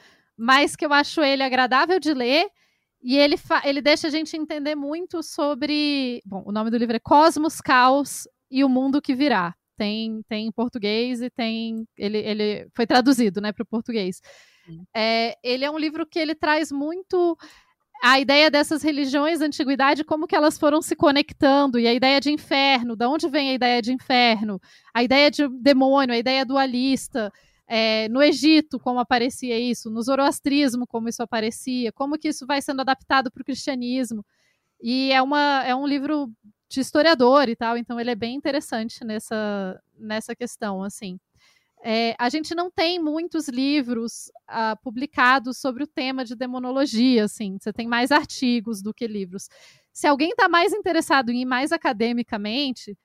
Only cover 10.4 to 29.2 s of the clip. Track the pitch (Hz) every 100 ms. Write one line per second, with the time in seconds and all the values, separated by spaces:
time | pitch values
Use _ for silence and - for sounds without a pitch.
10.4 | 226 - 240 247 208 214 247 247 247 -
11.4 | 226 226 226 226 226 - 202 214 214 214
12.4 | 208 208 - - 233 254 247 247 226 185
13.4 | 208 - 226 220 226 226 190 190 - -
14.4 | _ _ - 165 180 233 220 226 226 -
15.4 | 240 247 277 311 311 311 320 349 311 311
16.4 | 320 311 311 285 294 349 381 370 349 330
17.4 | - - _ _ _ - 247 269 269 285
18.4 | 311 294 294 311 302 285 277 277 294 330
19.4 | 302 - 269 269 269 294 302 311 330 381
20.4 | 302 302 311 302 - 320 330 285 302 -
21.4 | 285 277 277 240 233 247 254 277 277 302
22.4 | - 277 269 269 240 220 240 311 330 277
23.4 | 277 262 247 240 226 254 - 254 240 220
24.4 | 214 190 - _ _ 226 247 262 294 302
25.4 | 285 254 240 269 269 269 262 233 240 262
26.4 | 247 277 269 247 262 262 - 262 208 -
27.4 | _ _ - 226 220 220 220 240 294 277
28.4 | 269 311 302 254 - 247 240 254